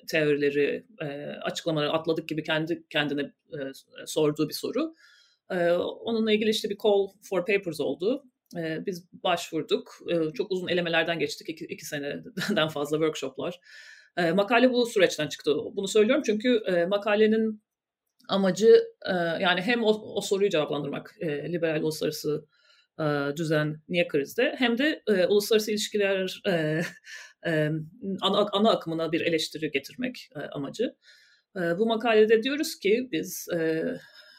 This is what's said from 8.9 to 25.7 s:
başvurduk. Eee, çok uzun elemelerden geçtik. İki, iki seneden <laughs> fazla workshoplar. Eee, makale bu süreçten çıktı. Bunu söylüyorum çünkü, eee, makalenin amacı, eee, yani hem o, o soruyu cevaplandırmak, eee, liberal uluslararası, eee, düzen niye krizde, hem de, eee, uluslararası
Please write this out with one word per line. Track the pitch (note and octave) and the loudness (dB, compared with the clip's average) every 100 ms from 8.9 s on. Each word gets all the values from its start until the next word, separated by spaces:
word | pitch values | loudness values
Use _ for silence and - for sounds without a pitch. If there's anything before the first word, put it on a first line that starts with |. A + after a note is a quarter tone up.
| F3 - | -8 -10
başvurduk. | - F#3 E3+ - D#3+ C#3+ - - - - | -4 -2 0 -2 -6 -2 -4 -4 -12 -2
Eee, | E3+ D#3 | 0 0
çok | D#3 G3 | -2 -4
uzun | F#3 F3 | -4 -2
elemelerden | F3 E3+ E3 E3 E3 | -2 0 0 0 -2
geçtik. | D3 - - | -4 -6 -10
İki, | D#3+ | -10
iki | E3+ - - | -10 -12 -10
seneden | D3 C#3+ D#3+ D#3+ - - G#3 D#3 | -8 -6 -8 -10 -8 -2 0 0
<laughs> | |
fazla | D3+ C#3+ D3+ | -2 -2 0
workshoplar. | D#3+ D#3 C#3 - D#3+ F3 _ - - - _ - | 0 -2 -8 -8 -8 -8 _ -20 -20 -20 _ -2
Eee, | E3+ | 0
makale | F3+ G3+ A#3+ B3+ | 2 4 6 6
bu | B3 A#3 | 4 0
süreçten | G#3 E3+ - D3+ | 4 4 2 -6
çıktı. | - - D3 - | -4 -2 -2 -2
Bunu | G3 G3 | -6 0
söylüyorum | G#3+ G#3 D4 - | 4 4 4 2
çünkü, | G#3+ B3 A#3+ - | 0 2 2 2
eee, | F3 E3+ | 0 2
makalenin | G3+ G3+ G#3 G#3+ A3 A3 G#3+ _ _ _ _ _ _ - | 0 2 4 4 4 2 -2 _ _ _ _ _ _ -2
amacı, | G3 F#3+ F3+ A3 A3+ - - - | 0 2 4 8 8 8 -6 -4
eee, | F#3 E3+ D#3+ | 0 0 0
yani | F#3 F3+ | 2 2
hem | F#3 A#3+ | 2 2
o, | G#3+ G#3+ - - | 2 0 -2 -6
o | |
soruyu | F#3+ G3 G3+ | -2 2 2
cevaplandırmak, | E3+ D3 D3 C#3+ C#3+ - - | 2 0 -2 -4 -8 -10 -8
eee, | E3+ C#3+ D3+ | -6 -6 -6
liberal | E3+ E3 D#3 | -2 -2 0
uluslararası, | D#3 D#3 - D3+ D#3 D3+ - _ _ _ _ - | -2 -2 -4 -4 -4 -4 -6 _ _ _ _ -4
eee, | D#3 D3 C#3+ C#3+ | -2 0 -2 -4
düzen | D#3+ D#3 D3+ D#3 - | 0 0 0 -4 -4
niye | F3 E3+ | -2 0
krizde, | - - - C#4 C#4+ | 0 -2 0 -2 0
hem | A#3+ A#3 | 0 2
de, | D4 D4+ - | 0 0 0
eee, | G3 F3 | 2 4
uluslararası | G#3 G3+ G#3+ G#3+ | 4 4 2 2